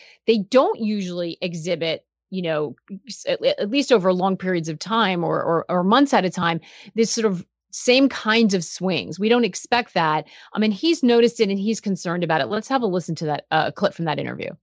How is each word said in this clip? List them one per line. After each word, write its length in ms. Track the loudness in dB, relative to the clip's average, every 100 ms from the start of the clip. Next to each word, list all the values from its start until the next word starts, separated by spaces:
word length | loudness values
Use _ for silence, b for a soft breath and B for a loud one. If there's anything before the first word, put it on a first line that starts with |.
| b b 2
they 120 | 2
don't 400 | 4 4 4 2
usually 560 | -4 -4 -4 -6 -6 -6
exhibit, 640 | -6 -6 -4 -4 -2 -4 _ _ _
you 120 | -6
know, 340 | -2 -2 -4 -8 -16 -18 -16
s-, 180 | -10 -4
at, 160 | 0 0
at 240 | 0 0
least 240 | 0 4
over 180 | 4 4
long 240 | 2 0 -2
periods 320 | -2 -2 -4
of 120 | -8
time 440 | -2 0 0 0
or, 180 | -2 -2
or, 240 | 0 -2 0
or 140 | 0
months 300 | 4 4 4
at 120 | 2 2
a 40 |
time, 300 | 0 -2 -2 B B B -2
this 160 | -2
sort 140 | 0 -2
of 200 | -2 -8 _ _ -4
same 300 | 2 4 4
kinds 460 | 0 0 4 4
of 100 | 2
swings. 560 | -4 -4 -2 -2 -4 -2
We 80 | 2
don't 160 | 2
expect 520 | 2 -2 -2 -2 0 0
that. 320 | 2 0 -4 B B
I 60 | -2
mean, 120 | 0
he's 320 | 0 0 2
noticed 380 | 4 4 4 2
it 80 | 0
and 100 | 0
he's 220 | -2 -2
concerned 420 | -4 -4 -4 -2
about 160 | 0 0
it. 80 | 0
Let's 220 | -4 -2
have 120 | -2
a 40 | 0
listen 300 | -2 -4 -6
to 100 | -4
that, 220 | -6 -2
uh, 200 | 0 0
clip 220 | 0 -2
from 120 | -2 -6
that 120 | -4
interview. 340 | -6 -8 -12 -12